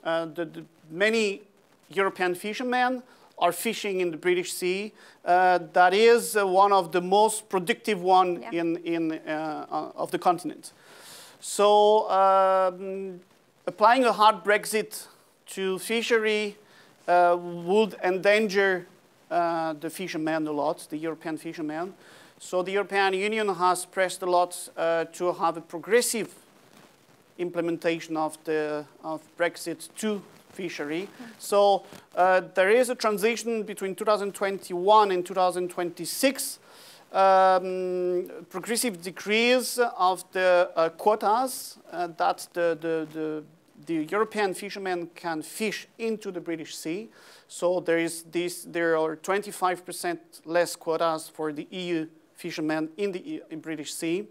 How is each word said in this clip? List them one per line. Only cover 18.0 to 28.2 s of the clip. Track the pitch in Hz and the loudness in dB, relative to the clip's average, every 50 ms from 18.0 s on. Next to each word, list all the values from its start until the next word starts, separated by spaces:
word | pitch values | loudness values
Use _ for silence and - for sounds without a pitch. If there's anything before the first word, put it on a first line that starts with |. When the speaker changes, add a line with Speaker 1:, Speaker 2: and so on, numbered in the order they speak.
Speaker 1:
endanger, | - 180 185 185 170 202 208 214 220 208 185 202 196 190 185 175 165 - _ _ _ _ _ _ _ _ | -2 -2 -2 2 2 4 4 4 2 0 2 2 2 2 0 -2 -4 -10 _ _ _ _ _ _ _ _
uh, | 165 175 170 170 170 165 160 160 156 | -2 0 0 0 0 -2 -2 -4 -6
the | 147 156 165 | -6 -10 -10
fishermen | - - 190 165 - 160 156 156 160 160 156 | -8 -8 -8 -6 -6 -6 -4 -2 -2 -2 -2
a | 151 | -4
lot, | 151 147 143 151 175 175 - - | -2 -2 -2 -2 -2 -4 -8 -12
the | 156 | -10
European | 151 156 160 156 156 - 170 156 | -8 -6 -8 -8 -6 -8 -8 -8
fishermen. | 151 - 165 160 - 156 151 151 160 175 196 185 _ - - - - - - _ _ | -8 -8 -12 -8 -8 -8 -6 -6 -6 -8 -8 -10 _ -20 -20 -20 -20 -20 -20 _ _
So | - - - 185 | -12 -4 -4 -2
the | 175 185 | -2 0
European | 190 202 202 180 196 196 196 196 190 | -2 -2 -2 0 0 2 2 2 2
Union | 185 196 214 220 220 220 202 185 | 0 -2 -2 -2 0 -2 -2 0
has | 165 180 180 180 180 - | 2 2 2 2 0 -4
pressed | - - 196 190 180 180 - | -8 -2 -2 -2 -2 -2 -6
a | 190 | -2
lot, | 180 180 175 180 175 - - - - - | 2 2 2 2 2 -2 -14 -14 -14 -6
uh, | - 165 165 165 165 165 160 | -2 0 0 0 0 -2 -4
to | - - 180 180 165 | -6 -2 -2 -2 0
have | 175 - - 160 | 0 -2 -2 -2
a | 165 | -4
progressive | 160 _ - 170 147 170 208 240 240 - - 226 180 143 - - _ _ _ _ _ _ _ - - _ _ _ _ _ _ _ _ _ _ - | -12 _ -12 -12 -2 2 2 4 4 2 -2 -4 -6 -8 -10 -20 _ _ _ _ _ _ _ -20 -20 _ _ _ _ _ _ _ _ _ _ -8
implementation | 180 180 175 170 165 170 170 - - 175 165 165 160 - 160 | -8 -4 -4 -4 -2 -2 -4 -2 -2 -2 -2 -2 -6 -6 -4
of | 156 | -4